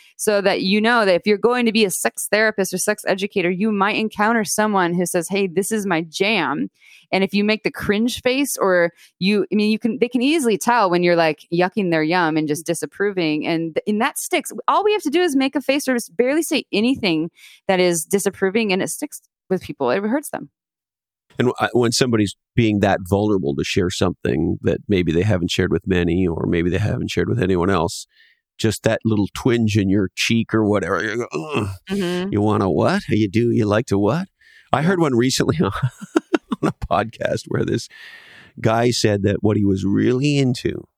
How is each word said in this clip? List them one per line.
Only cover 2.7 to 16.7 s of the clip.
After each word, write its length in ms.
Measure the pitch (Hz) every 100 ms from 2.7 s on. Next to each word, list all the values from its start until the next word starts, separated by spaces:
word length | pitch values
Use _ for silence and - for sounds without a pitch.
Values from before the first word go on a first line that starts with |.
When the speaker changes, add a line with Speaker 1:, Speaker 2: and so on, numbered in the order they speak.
Speaker 1:
or 60 | 185
sex 240 | - 208 -
educator, 420 | 190 202 208 170
you 220 | 180 220
might 240 | 208 196 196
encounter 480 | 214 - 214 233
someone 500 | 202 - 214 196 170
who 100 | 175
says, 220 | 175 180 160
"Hey, 200 | 196 196
this 240 | 160 202
is 120 | 220
my 180 | 196 165
jam." 680 | 165 - 196 214 139 151 - _ - - _
And 140 | 185
if 100 | 190
you 80 | 202
make 220 | 208 214
the 80 | 180
cringe 500 | - - 202 233 -
face 340 | 247 262 285 -
or 360 | 196 180 170 - - _
you, 280 | 180 208 -
I 40 | 214
mean, 160 | 208
you 80 | 220
can, 180 | 226 165
they 100 | 240
can 140 | 247
easily 340 | 254 330 240 196
tell 300 | - 240 196
when 120 | 175
you're, 140 | 175 170
like, 320 | 160 151 -
yucking 380 | 170 185 - 185
their 140 | 160
yum 320 | 156 180 165 156
and 100 | 156
just 180 | 147
disapproving. 800 | 165 170 147 - 202 185 160 151 135
And, 320 | 165 165 156
and 160 | - 208
that 160 | 233 -
sticks. 360 | - 330 - 220 -
All 160 | 302
we 80 | 415
have 100 | 415
to 80 | 311
do 100 | 311
is 120 | 359
make 220 | 269 269 294
a 40 |
face 280 | 262 277 262
or 60 |
just 220 | 247 - 170
barely 260 | 247 302
say 240 | 302 320 -